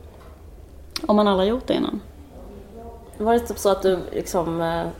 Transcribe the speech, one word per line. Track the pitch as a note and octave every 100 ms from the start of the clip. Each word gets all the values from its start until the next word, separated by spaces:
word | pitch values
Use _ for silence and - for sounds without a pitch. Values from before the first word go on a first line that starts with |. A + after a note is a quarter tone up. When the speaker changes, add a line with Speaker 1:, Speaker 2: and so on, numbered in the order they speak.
| - - - - - - - - - - D#4+
Speaker 1:
Om | G#3
man | G#3
aldrig | F#3 G3
gjort | B3 -
det |
innan. | - - G#3+ - - - - - - - - - - - -
Speaker 2:
Var | G#3+
det | A#3
typ | A#3 G3+
så | G3+
att | F#3+
du | F#3+ F3+ -
liksom, | - F3 F#3 E3 E3
eh, | E3 E3+ E3+ E3+